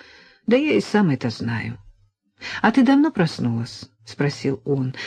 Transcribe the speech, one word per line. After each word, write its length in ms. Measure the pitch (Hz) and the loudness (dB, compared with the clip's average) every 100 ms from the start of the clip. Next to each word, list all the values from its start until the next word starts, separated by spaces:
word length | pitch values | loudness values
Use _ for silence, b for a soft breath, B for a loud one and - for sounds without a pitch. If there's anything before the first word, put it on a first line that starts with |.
| b b b b - | b b b b 0
Да 100 | 247 | 2
я 160 | 302 | 2
и 80 | 214 | 0
сам 300 | - 208 180 | 0 2 2
это 180 | 131 120 | 2 -2
знаю". 480 | - 117 113 110 117 - _ _ _ _ _ B B | -4 -6 -6 -8 -12 -18 _ _ _ _ _ B B
"А 80 | 214 | 2
ты 100 | 247 | 4
давно 300 | 247 277 311 | 6 6 4
проснулась?" 800 | 214 165 - 120 113 117 - - _ - | 2 -2 0 -2 -2 -6 -10 -20 _ -20
спросил 560 | - 143 - 143 131 143 | -4 -4 -2 -6 -6 -4
он. 300 | 139 127 - | -2 -2 -6